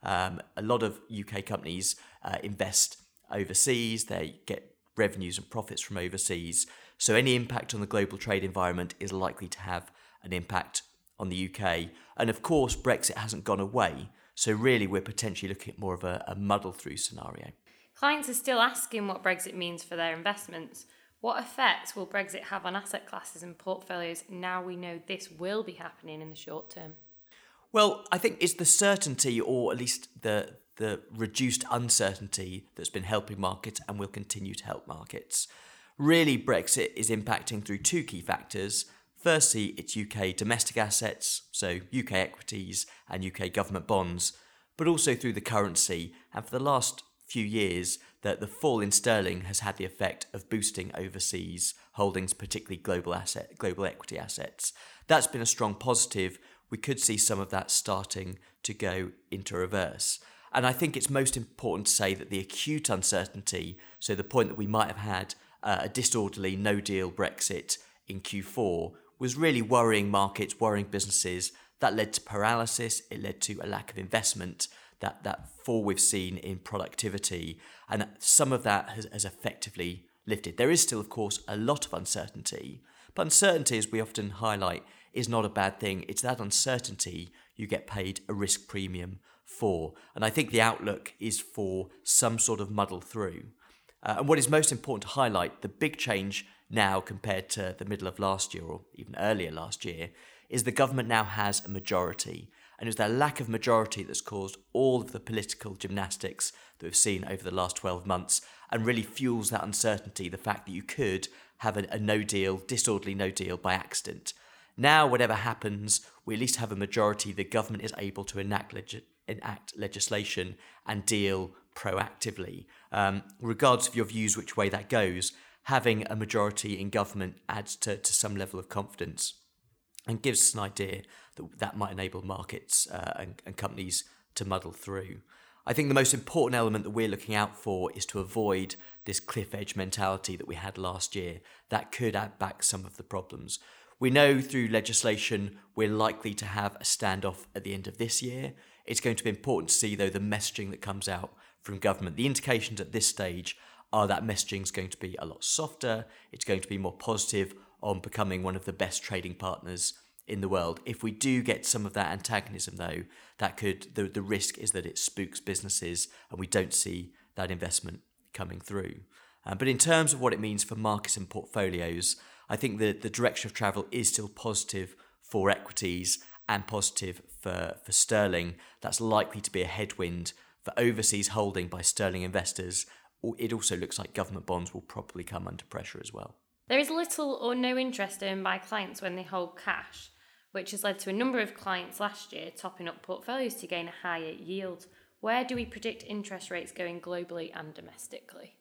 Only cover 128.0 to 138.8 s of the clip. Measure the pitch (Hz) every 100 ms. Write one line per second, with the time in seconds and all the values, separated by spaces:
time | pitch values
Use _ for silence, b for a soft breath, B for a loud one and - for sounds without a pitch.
128 | - - 107 101 95 92 92 98 101 -
129 | 85 78 - - _ _ _ _ _ -
130 | - 113 135 113 - 113 98 - 98 92
131 | - B B - 82 - - 104 101 95
132 | 95 90 95 95 92 - - - - 90
133 | 85 - 92 - - 95 - - 92 90
134 | - b b - 98 95 87 85 - 98
135 | 92 95 - b b b - 123 143 139
136 | 135 131 - 170 123 123 113 107 101 107
137 | 110 104 - 107 104 - - 95 90 -
138 | - 101 95 113 104 95 95 -